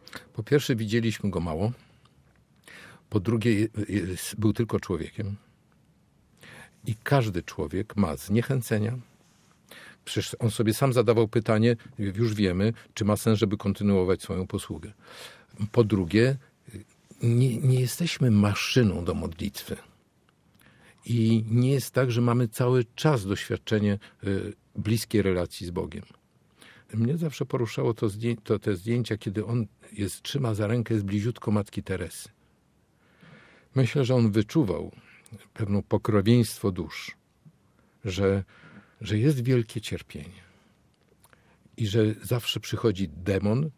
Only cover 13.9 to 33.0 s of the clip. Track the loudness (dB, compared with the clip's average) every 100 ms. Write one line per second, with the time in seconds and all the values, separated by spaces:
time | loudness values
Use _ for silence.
13.9 | 4 4 0 -2 -4 -4 -6 -8 -10 -12
14.9 | -18 -20 -20 -20 -20 _ -8 -6 -2 0
15.9 | 0 0 2 2 0 -8 _ -20 -20 -20
16.9 | _ _ -4 0 2 2 2 2 2 0
17.9 | -4 -6 0 4 4 4 2 0 4 4
18.9 | 2 -2 -4 -6 -6 -8 -8 -10 -12 -12
19.9 | _ _ _ _ _ _ _ -20 _ -20
20.9 | _ -2 2 4 4 4 2 4 2 0
21.9 | 0 2 2 2 2 0 0 2 2 0
22.9 | 0 2 2 0 -4 -4 -6 -2 0 2
23.9 | 0 -4 _ -4 -4 -4 -10 _ -6 -2
24.9 | -2 0 0 2 0 -2 -6 -8 -6 -8
25.9 | -10 -16 -20 _ _ _ _ -20 -20 _
26.9 | -2 0 0 -4 -4 -4 -2 -2 -2 -2
27.9 | 0 -2 -2 -4 -4 -2 -2 0 -4 -2
28.9 | -2 -2 -4 -4 -6 -2 -2 -4 -8 -18
29.9 | -6 -6 -6 -8 -4 -2 0 0 0 0
30.9 | -2 0 -2 -2 -4 -2 0 0 -6 -6
31.9 | -6 -6 -10 -18 _ _ _ _ _ _
32.9 | _